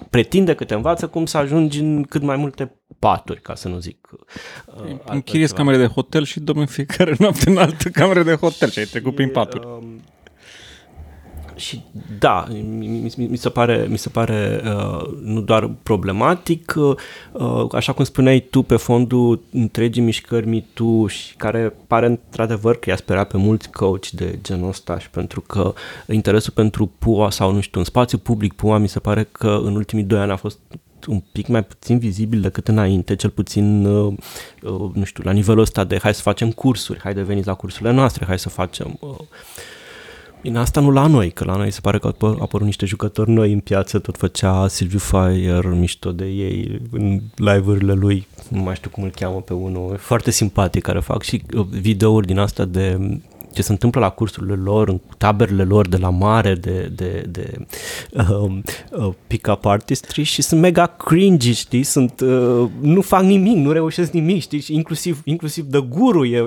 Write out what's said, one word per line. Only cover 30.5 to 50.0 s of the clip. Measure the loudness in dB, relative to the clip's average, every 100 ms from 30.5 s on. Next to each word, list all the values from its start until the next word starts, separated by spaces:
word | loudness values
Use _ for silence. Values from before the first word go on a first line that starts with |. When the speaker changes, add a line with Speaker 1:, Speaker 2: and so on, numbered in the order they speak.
| -12 _ -20 _ _ -4
Speaker 1:
un | -4 -4
pic | -8 0
mai | 0
puțin | 0 -6 0 0
vizibil | 0 -2 -2 0
decât | -2 -2 0
înainte, | 2 4 2 0 -2
cel | -2
puțin, | -2 -4 0 2 4
uh, | 4 2 0 -4 -12 -18 -18 -14
uh, | -8 -6 -6
nu | -4
știu, | -6 -6
la | 0
nivelul | 2 4 6
ăsta | 4 2
de | -2 0
„hai | 0
să | 0
facem | 0 0 -2
cursuri, | 0 0 0 -4 -8
hai | -6
de | -6
veniți | -2 -2 -2
la |
cursurile | -4 -8 -4 0
noastre, | 2 2 0 -4
hai | -4
să | -4
facem”, | -6 -6 -6 -12 -12
uh, | -14 -16 -18 -20 -20 -20 -20 -20 -20 -20 -20 -20 -20 -14
bine, | -6 -2
asta | 0 4
nu | 4
la | 6 6
noi, | 6 4
că | -2
la | -2 -2
noi | -2
se | -2
pare | 0 0
că | -2
au |
apă-, | 0 0 0
apărut | -2 -2 -2
niște | -2 -4
jucători | -4 -4 -2 2
noi | 4 4
în | 2
piață, | 0 -2 0 -2
tot | -4 -4
făcea | -4 0 2 2 2
Silviu | 0 -2 -2
Fire, | 0 2 4 2 2 2 2
mișto | 2 0 -2 -6
de | -6 -6
ei, | -6 -4 -4 -6 -8 -8
în | -4 -2 -2 -4 -2
live-urile | 2 4 4 2 2
lui, | 2 2 0 -2 -16 -8
nu | -4
mai | -4
știu | -6 -10
cum | -8
îl | -8
cheamă | -6 -6 -6
pe | -6
unul, | -6 -4 -6 -6
e |
foarte | -6